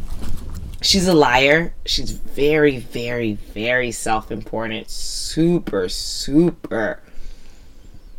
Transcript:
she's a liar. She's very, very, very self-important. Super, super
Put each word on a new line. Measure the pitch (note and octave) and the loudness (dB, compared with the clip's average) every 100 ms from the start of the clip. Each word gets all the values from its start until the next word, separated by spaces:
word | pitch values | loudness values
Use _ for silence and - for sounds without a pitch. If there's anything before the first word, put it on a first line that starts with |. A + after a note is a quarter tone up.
| - - - - - - - - | -4 0 2 2 0 -8 -8 -2
she's | - G3 F3+ | 0 2 4
a | |
liar. | D#3+ C3+ B2+ C#3 D#3 E3+ - - | 6 6 6 6 6 2 -4 -2
She's | - - | 0 0
very, | - - - D3 D#3 D3 B2+ | -2 -2 2 4 6 4 2
very, | A2 B2 A#2+ A#2+ A2+ | -4 -6 -4 -2 -2
very | G#2 - G#2 A#2 B2+ B2 | -4 -8 -4 0 0 0
self-important. | - A#2 A2 - A2+ - A2+ A2+ A2 - | -4 -2 -2 -2 -8 -6 -6 -6 -6 -8
Super, | - - - - - E3 E3+ - G2 F#2 | -6 -6 -6 -4 0 2 2 0 -2 -2
super | - - - - D3 E3+ - - A2 G#2 - - - - - - - - - - - - | -4 -6 -6 0 2 2 0 -6 -4 -4 -6 -10 -8 -8 -10 -16 -18 -20 -20 -18 -18 -16